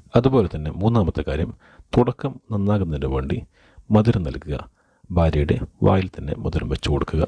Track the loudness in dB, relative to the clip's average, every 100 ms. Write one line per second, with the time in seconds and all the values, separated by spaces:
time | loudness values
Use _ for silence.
0 | -2 2 4 4 2 -2 -6 -2 2 2
1 | 2 0 -2 -2 -4 -6 _ -20 -2 2
2 | 2 0 -6 -8 -6 -2 0 0 0 -4
3 | -2 -2 -2 -4 -6 _ _ -18 2 4
4 | 4 2 -2 -6 -8 -8 -10 _ _ _
5 | -6 0 2 2 0 0 -4 0 2 2
6 | 0 -6 -8 -6 -4 -4 -4 -4 -2 -2
7 | -2 -2